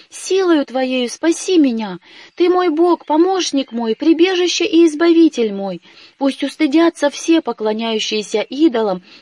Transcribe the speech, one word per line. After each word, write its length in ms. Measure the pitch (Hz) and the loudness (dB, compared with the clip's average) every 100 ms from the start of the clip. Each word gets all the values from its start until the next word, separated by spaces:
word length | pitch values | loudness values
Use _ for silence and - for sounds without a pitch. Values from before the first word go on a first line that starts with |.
| _ | _
силою 540 | - - 370 370 320 339 | -16 -4 -2 2 2 0
Твоею 420 | 247 262 254 240 | -4 -2 -2 -4
спаси 500 | - 320 330 - 370 | -2 -2 -2 0 2
меня! 400 | 277 226 214 180 - - - | 2 0 -6 -10 -14 -20 -16
Ты 140 | - 349 | -2 0
мой 200 | 359 359 | 2 0
Бог, 380 | 302 349 339 - | 2 2 0 0
помощник 680 | 302 359 381 330 277 262 | 0 2 0 -2 -4 -4
мой, 220 | 226 226 | -6 -4
прибежище 720 | 220 311 320 359 359 359 - 349 | -2 0 2 2 2 -2 -2 0
и 200 | 330 339 | 4 4
избавитель 680 | 294 339 330 320 269 226 | 4 2 4 4 2 -2
мой! 280 | 196 196 175 - - - - | -4 -6 -10 -14 -20 -20 -6
Пусть 240 | 269 262 | -4 -2
устыдятся 680 | 277 - 311 285 339 - 285 | -6 -2 0 2 2 0 -2
все, 320 | - - 330 | -2 0 0
поклоняющиеся 1000 | - 233 214 214 226 220 - 214 202 214 | 0 -4 -4 -4 -4 -4 -4 -6 -4 -4
идолам 600 | 196 262 320 233 220 185 - - | -4 0 0 2 -2 -4 -8 -18